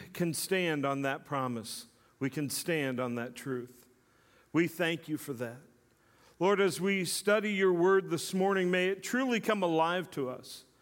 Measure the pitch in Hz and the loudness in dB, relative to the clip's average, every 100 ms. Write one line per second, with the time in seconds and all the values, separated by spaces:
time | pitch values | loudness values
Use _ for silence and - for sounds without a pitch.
0 | - - 175 - - 190 175 151 139 139 | -8 -4 -2 -2 -2 0 2 0 0 0
1 | 139 147 - 143 127 120 104 - - _ | -2 -2 -4 -2 -2 -4 -8 -12 -14 _
2 | _ - 139 156 143 - - 160 139 123 | _ -4 -4 -2 -4 -4 -2 -2 0 -2
3 | 127 120 120 - 143 127 123 - - _ | -2 -4 -6 -8 -6 -6 -8 -16 -20 _
4 | _ _ _ _ _ 156 170 - 170 165 | _ _ _ _ _ 0 2 2 -2 -2
5 | 156 151 - 120 120 120 156 _ _ _ | -4 -8 -6 -6 -8 -10 -18 _ _ _
6 | _ _ _ - 180 202 196 143 190 196 | _ _ _ -2 2 4 2 2 0 0
7 | 170 - - 208 208 196 190 175 180 196 | -2 -2 2 2 2 2 4 6 6 4
8 | 165 160 - 190 190 190 180 180 185 196 | 4 -2 -2 0 2 2 2 2 2 -2
9 | - 240 262 226 - 208 180 160 165 180 | -2 0 2 0 2 2 2 2 2 0
10 | 175 - 127 123 - - - _ | -4 -6 -6 -6 -12 -18 -20 _